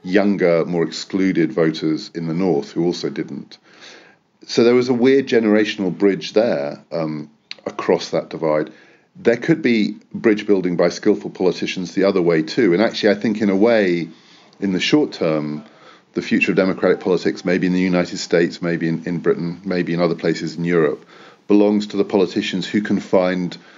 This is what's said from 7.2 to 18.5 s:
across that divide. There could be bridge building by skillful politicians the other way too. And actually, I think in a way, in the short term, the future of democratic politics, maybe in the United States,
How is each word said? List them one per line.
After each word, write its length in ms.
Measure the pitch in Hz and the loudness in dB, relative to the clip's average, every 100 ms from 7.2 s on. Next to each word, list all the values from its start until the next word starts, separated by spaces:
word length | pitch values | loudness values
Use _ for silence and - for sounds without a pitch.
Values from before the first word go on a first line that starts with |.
| 73 _ - - - | -12 _ -20 -14 -14
across 420 | - - 85 - | -6 0 0 0
that 200 | 80 - | -4 -4
divide. 420 | 78 78 76 76 - _ _ _ | -4 -2 0 -2 -10 _ _ _
There 220 | - 117 117 | -4 0 0
could 240 | - 107 | 0 0
be 360 | 127 113 104 - _ | 2 2 0 -4 _
bridge 320 | 104 113 107 107 | 0 2 2 2
building 300 | 95 90 85 | 2 2 2
by 120 | 87 | 0
skillful 420 | - 104 92 - | 0 0 0 -2
politicians 600 | - 95 - 101 95 87 | -2 -2 0 -4 -6 -6
the 120 | 95 | 0
other 180 | 95 98 | 0 2
way 200 | 85 80 | 2 2
too. 300 | 80 - 104 | 0 0 2
And 100 | 87 | 4
actually, 280 | 113 - 107 | 0 0 0
I 100 | 101 | 2
think 220 | 120 104 | 0 0
in 80 | 104 | 0
a 60 | 95 | 2
way, 520 | 117 113 95 87 82 - _ - _ - | 4 4 2 0 -4 -12 _ -20 _ -8
in 140 | 98 | -4
the 80 | 90 | -2
short 320 | - 151 143 | 2 2 2
term, 520 | - 82 78 76 76 - - - - _ | -2 -2 -2 -4 -8 -12 -20 -20 -20 _
the 80 | 87 | -8
future 300 | - 101 - | -2 0 0
of 40 | 92 | 2
democratic 440 | 95 85 92 90 | 0 2 0 2
politics, 440 | 98 85 95 - | 0 0 -2 -4
maybe 220 | 92 87 90 | -2 0 2
in 60 | |
the 80 | 92 | 2
United 380 | 92 90 85 98 | 2 0 -2 -6
States, 420 | - 85 87 | 0 0 0